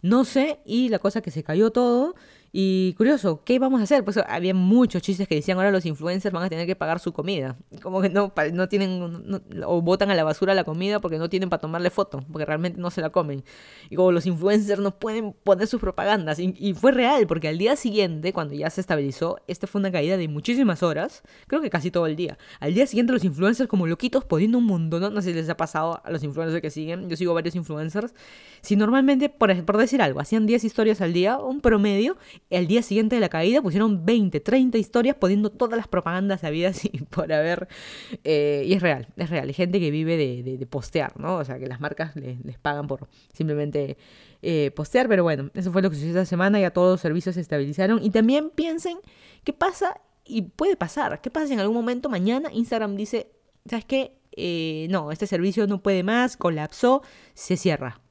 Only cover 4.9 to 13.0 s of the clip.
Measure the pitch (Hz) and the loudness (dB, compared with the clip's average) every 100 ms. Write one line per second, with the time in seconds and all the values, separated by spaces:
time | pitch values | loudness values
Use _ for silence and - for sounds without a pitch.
4.9 | 180 - 185 196 156 147 185 196 196 170 | 2 -2 -4 0 -2 0 0 2 2 0
5.9 | 147 160 185 202 175 185 160 170 185 156 | -6 -4 -2 -2 -4 -4 -4 -4 -4 -2
6.9 | 170 175 - 160 190 131 127 - - - | -2 -4 -6 -4 -4 -4 -8 -16 -16 -6
7.9 | 185 190 175 202 185 156 170 185 202 190 | 0 2 2 0 0 -2 0 0 0 -2
8.9 | 185 175 170 - 190 - - - 175 170 | -4 -6 -10 -8 -10 -8 -10 -2 0 2
9.9 | 190 202 185 156 156 190 196 175 165 190 | 2 4 2 2 0 2 2 0 -4 -2
10.9 | 208 185 160 170 180 185 170 156 165 175 | -2 -2 -4 -2 -2 -2 -4 -4 -2 -2
11.9 | - 196 139 135 160 151 156 175 175 175 | 0 -4 -4 -10 -8 -4 -2 -4 -4 -8
12.9 | 170 | -4